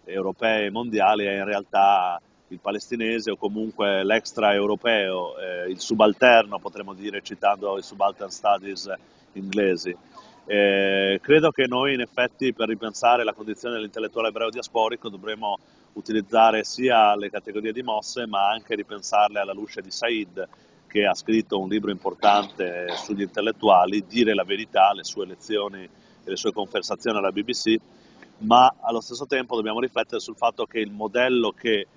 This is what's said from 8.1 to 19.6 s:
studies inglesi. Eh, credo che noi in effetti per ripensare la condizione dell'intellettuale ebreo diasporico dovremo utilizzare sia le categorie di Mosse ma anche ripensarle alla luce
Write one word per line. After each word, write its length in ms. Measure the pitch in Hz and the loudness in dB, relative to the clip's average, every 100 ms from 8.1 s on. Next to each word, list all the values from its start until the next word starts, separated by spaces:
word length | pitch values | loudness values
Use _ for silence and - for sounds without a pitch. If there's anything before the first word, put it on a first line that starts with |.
| 98 101 | -2 -12
studies 600 | - 107 98 98 92 98 92 _ _ _ | -4 0 0 -2 -12 -10 -12 _ _ _
inglesi. 600 | 98 95 101 98 87 92 87 _ - - - | -12 -6 0 0 0 -4 -12 _ -20 -20 -20
Eh, 760 | - 104 101 98 98 98 98 98 | -4 2 2 2 2 2 0 0
credo 300 | - 151 156 | 4 4 4
che 160 | 139 131 | 0 -2
noi 260 | 123 139 | 0 -2
in 80 | 131 | -2
effetti 520 | 120 - 123 _ 131 | -4 -2 -4 _ -4
per 160 | 117 110 | -2 -4
ripensare 560 | 110 113 - 120 120 | -4 -8 0 2 4
la 80 | 110 | 0
condizione 420 | 104 107 104 123 | -4 -10 -8 -8
dell'intellettuale 540 | 117 107 113 107 117 110 | -8 -8 -8 -6 -4 -4
ebreo 200 | 107 113 | -2 -6
diasporico 600 | 120 - 117 110 117 113 | -6 -6 -2 0 -2 -12
dovremo 480 | 98 104 107 107 98 _ _ _ | -12 -12 -8 -8 -8 _ _ _
utilizzare 680 | 107 - 110 98 113 113 110 | -16 -4 -4 2 6 6 4
sia 520 | 104 - 127 117 107 104 | -4 -2 2 6 6 4
le 120 | 101 | -2
categorie 440 | 104 110 104 110 | -8 -8 -6 -6
di 80 | 110 | -6
Mosse 440 | 127 107 - 127 117 | -6 -6 -6 -8 -4
ma 200 | 101 98 | 0 0
anche 260 | 110 - | -2 -6
ripensarle 640 | 107 101 104 - 104 104 104 | -8 -6 -12 -2 2 2 0
alla 120 | 98 | -6
luce 300 | 98 | -6